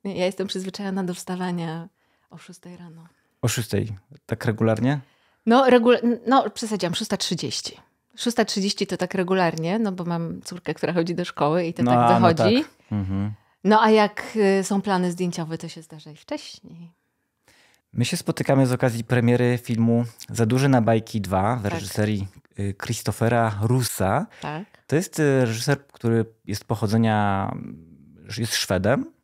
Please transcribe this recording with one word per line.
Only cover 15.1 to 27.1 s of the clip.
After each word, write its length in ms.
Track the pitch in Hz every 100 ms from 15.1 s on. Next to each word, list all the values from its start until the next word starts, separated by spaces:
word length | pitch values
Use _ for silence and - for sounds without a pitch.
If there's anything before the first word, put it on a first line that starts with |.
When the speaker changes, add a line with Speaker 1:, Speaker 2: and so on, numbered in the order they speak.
Speaker 1:
zdjęciowe, 460 | 175 180 170 160 160
to 100 | 165
się 140 | 165
zdarza 280 | 160 156 156
i 60 | 151
wcześniej. 720 | - 294 - - 170 165 170 _ _ _ _ _ _ _ _ _ _
Speaker 2:
My 120 | 113
się 120 | 120 175
spotykamy 500 | - - 135 135 131
z 60 |
okazji 320 | 123 131 113
premiery 540 | 117 123 117 123 123 120
filmu 420 | - 113 117 117 120 - -
Za 160 | 107 113
duży 220 | 127 139
na 140 | 131
bajki 380 | 110 113 110 113
dwa 360 | 95 95 101 123
w 60 |
Speaker 1:
Tak. 100 | 101
Speaker 2:
reżyserii, 540 | 165 98 - 107 107 95 - _ -
y, 160 | 101 95
Christophera 760 | - 117 - - 113 117 113 101
Russa. 640 | 113 127 117 - 196 120 226 -
Speaker 1:
Tak. 240 | 151 151 208 _ -
Speaker 2:
To 100 | 147
jest, 220 | 190 -
y, 200 | 147 135
reżyser, 460 | 123 113 120 135 _
który 380 | _ 117 113 110 _
jest 200 | - 95
pochodzenia, 880 | - 110 107 113 113